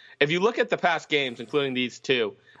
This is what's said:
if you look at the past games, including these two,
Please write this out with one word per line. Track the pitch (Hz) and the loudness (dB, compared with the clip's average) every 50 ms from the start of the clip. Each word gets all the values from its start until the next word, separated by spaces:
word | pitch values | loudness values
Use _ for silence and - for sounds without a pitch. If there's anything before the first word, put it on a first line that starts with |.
| - - - - | -20 -20 -4 -2
if | 147 147 | 0 0
you | 160 180 | 2 2
look | 185 226 247 - | 2 2 2 0
at | 240 - | 0 0
the | - - | 0 0
past | - 175 165 156 - - | 2 2 0 0 -2 -2
games, | 147 143 139 127 117 - | -2 0 0 -2 -4 -8
including | 120 - - 147 139 135 127 | -8 -4 -2 0 0 0 0
these | 127 127 120 - - | -2 -2 -4 -4 -6
two, | - - 131 123 113 101 95 - _ - - - | -2 0 2 2 2 0 -4 -8 _ -20 -20 -8